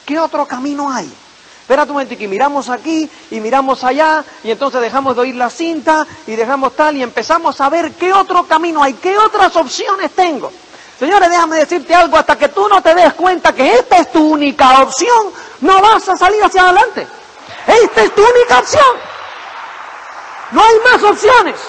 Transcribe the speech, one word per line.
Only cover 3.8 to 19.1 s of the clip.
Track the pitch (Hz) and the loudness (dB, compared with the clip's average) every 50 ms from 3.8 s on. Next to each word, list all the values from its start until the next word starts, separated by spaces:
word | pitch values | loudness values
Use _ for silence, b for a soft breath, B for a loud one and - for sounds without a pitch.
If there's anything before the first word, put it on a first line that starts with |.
| 254 | -2
allá, | 254 262 285 320 311 311 311 285 B B B | -4 0 0 0 0 0 -2 -4 B B B
y | - 220 | -6 -6
entonces | 226 202 277 269 233 254 | -4 -4 -4 -4 -2 -4
dejamos | 240 220 214 269 269 269 247 | -4 -2 -4 -4 -2 -2 -2
de | 233 | -2
oír | 247 262 247 | -2 -4 -2
la | 247 247 233 | -4 -6 -6
cinta, | - - 330 330 330 311 - 320 311 311 294 B B B B | -4 -6 -6 -6 -6 -4 -2 0 0 0 -2 B B B B
y | - 220 | -8 -4
dejamos | 220 226 226 277 277 262 254 254 | -4 -2 -2 -2 -2 -2 -4 -2
tal, | - 302 302 302 | 0 -2 0 0
y | 277 254 | -2 -6
empezamos | 233 - 247 214 - 311 339 339 330 - - | -6 -6 -8 -2 -2 -2 -2 -2 -4 -4 -2
a | 277 277 | -2 -2
ver | 302 339 339 311 | 0 -2 -4 -4
qué | - - 349 359 | -6 -4 -2 0
otro | 381 392 381 381 370 349 349 - | 2 0 0 0 -2 -2 0 0
camino | 320 320 339 339 320 302 | -2 -2 -2 -2 0 0
hay, | 285 269 269 | 0 0 -2
qué | - - 359 392 | -4 -4 -2 0
otras | 415 440 427 427 415 381 339 - | 2 0 0 2 2 0 2 2
opciones | 339 320 247 - - 453 427 392 392 370 302 - | -2 -2 -2 -6 -8 -4 -4 -4 -4 -4 -6 -2
tengo. | - 370 349 302 226 151 135 - - - - B B B B B B | -2 -2 -2 -2 -6 -8 -12 -12 -16 -20 -20 B B B B B B
Señores, | 247 302 392 403 381 339 | -4 0 2 2 2 2
déjame | 349 349 339 320 320 320 | 2 0 0 0 0 -2
decirte | 294 - 339 349 254 - 330 | -2 -2 -2 -6 -2 0 2
algo, | 359 339 311 311 | 2 2 4 2
hasta | 311 294 - 294 | 0 2 2 0
que | - 285 - | 0 0 -2
tú | - 381 403 415 | 0 -2 0 2
no | 403 381 | 2 2
te | - 339 320 | 4 2 4
des | 359 349 294 - | 4 4 2 2
cuenta | - 330 370 370 320 - 330 240 | 0 -2 -2 -2 0 0 -2 0
que | 226 262 311 | 2 0 2
esta | 427 494 480 - 403 349 | 2 2 2 4 2 2
es | 311 - | 2 2
tu | - 330 302 311 | 0 2 2 2
única | 311 294 294 277 - - 277 254 262 269 | 0 0 -2 -4 0 2 4 6 6 4
opción, | 269 269 - - 339 466 480 453 427 370 B B B B B B | 4 2 0 -4 0 2 2 2 0 -2 B B B B B B
no | 247 339 381 381 | 0 2 4 4
vas | 392 440 440 370 - 392 | 4 4 2 2 0 -2
a | 370 | -2
salir | - 359 370 415 427 | 0 2 0 2 2
hacia | 415 349 - 370 | 0 0 2 2
adelante. | 370 370 359 392 480 466 - 226 160 - - - - - - B B B B B B - | 2 4 4 2 2 0 -2 -10 -12 -12 -16 -20 -20 -20 -20 B B B B B B 2
Esta | 403 453 427 - - 453 | 4 4 4 2 2 0
es | 427 359 - | 0 2 2
tu | 415 | 4
única | 403 480 494 494 480 - 494 - | 4 6 6 4 4 4 2 2
opción. | - - - 605 571 523 - - - - | 2 0 2 4 4 4 2 0 -10 -16